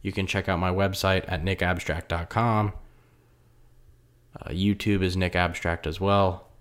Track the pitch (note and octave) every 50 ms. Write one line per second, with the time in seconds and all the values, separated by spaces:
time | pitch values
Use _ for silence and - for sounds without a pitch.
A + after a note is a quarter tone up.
0 | - G2 G2 G2+ F#2+ F#2 - G2+ F#2+ - F#2+ E2+ F#2 F#2 F2+ F#2+ G2 F#2+ F#2+ -
1 | - F#2+ F#2+ F#2 - - F#2 D#2+ D#2 F#2+ F#2+ - F2 F2 F2+ - - - D2+ E2+
2 | - - E2+ E2+ E2+ - - A2+ A#2 A#2+ A2 G#2+ G#2+ G2+ - - - - _ -
3 | _ _ _ _ _ _ _ _ _ _ _ _ - - - - - - - _
4 | _ _ _ _ _ _ - - - - D2 F2+ G2 G#2 G2+ - - G#2+ G2+ F#2+
5 | F#2 F#2 F2 F#2 F#2 F2 F2 F2+ F2 E2+ E2+ - - F2 F2 - - D#2 D#2 F2+
6 | F#2+ G2 G2+ G2+ G2 F#2 F2+ F#2 - - - -